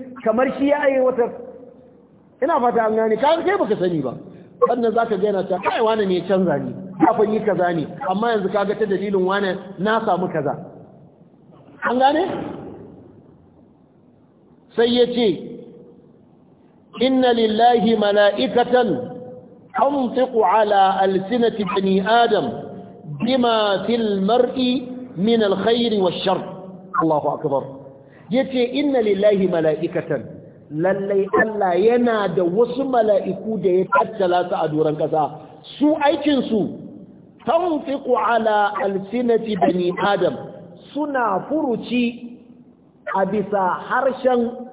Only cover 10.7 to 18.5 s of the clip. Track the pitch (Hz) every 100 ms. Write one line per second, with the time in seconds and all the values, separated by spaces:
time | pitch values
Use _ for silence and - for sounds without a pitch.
10.7 | - - - - _ - _ _ - -
11.7 | - - 247 262 294 359 - - - -
12.7 | - - - - - - - _ _ _
13.7 | _ _ _ _ _ _ _ _ _ _
14.7 | - 240 240 240 240 226 - - - -
15.7 | - - - - _ _ _ _ _ _
16.7 | _ _ - 254 262 254 233 220 214 233
17.7 | 240 208 220 208 202 202 202 254